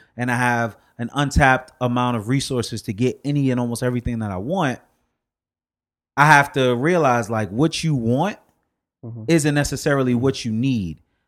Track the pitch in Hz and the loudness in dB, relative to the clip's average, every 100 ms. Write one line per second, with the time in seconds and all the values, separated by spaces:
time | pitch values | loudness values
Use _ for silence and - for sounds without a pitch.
0 | _ - 123 123 123 120 117 - _ - | _ -8 -4 -2 0 0 -4 -6 _ -12
1 | 120 139 143 - 139 131 - - 123 123 | -8 -4 0 4 4 4 -2 -6 -2 0
2 | 123 117 104 139 - 127 - 113 - 101 | -2 -2 -2 -2 -2 -4 -4 -8 -8 -2
3 | 123 - 143 143 135 123 120 117 127 123 | -2 -2 -4 0 0 0 -2 -2 -2 -2
4 | 123 117 107 92 113 190 143 117 _ _ | -4 -4 -4 -6 -6 -2 -4 -4 _ _
5 | _ _ _ _ _ _ _ _ _ _ | _ _ _ _ _ _ _ _ _ _
6 | _ - 147 147 135 143 127 120 151 180 | _ 2 6 6 6 0 0 2 2 2
7 | 139 120 104 110 101 107 160 - 165 139 | 2 2 0 -4 -4 0 0 0 -2 0
8 | 113 127 190 202 _ _ _ _ _ _ | 0 0 -2 -6 _ _ _ _ _ _
9 | 117 113 110 165 147 147 139 135 156 139 | -16 -10 0 2 2 0 0 -2 0 2
10 | 127 120 135 - 117 110 135 120 87 76 | 2 2 0 -2 -4 -2 0 -2 -4 -10
11 | _ _ | _ _